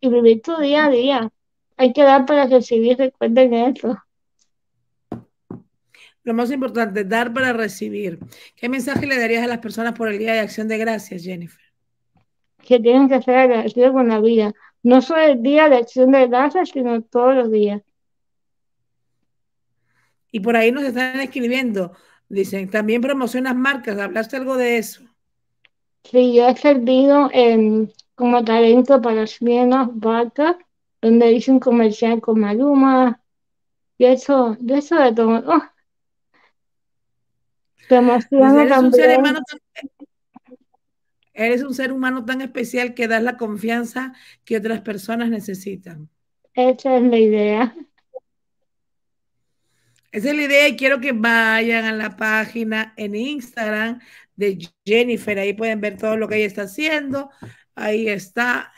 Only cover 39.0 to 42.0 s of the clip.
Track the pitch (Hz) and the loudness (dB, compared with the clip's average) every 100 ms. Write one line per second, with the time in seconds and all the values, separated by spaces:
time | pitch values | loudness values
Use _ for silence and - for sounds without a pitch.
39 | 247 254 285 311 254 302 _ - 277 _ | 4 4 2 -2 -8 -18 _ -20 -20 _
40 | 285 _ _ _ _ 254 _ _ _ _ | -20 _ _ _ _ -20 _ _ _ _
41 | _ _ _ - 226 247 277 254 262 269 | _ _ _ -4 -2 -2 -4 -6 -6 -4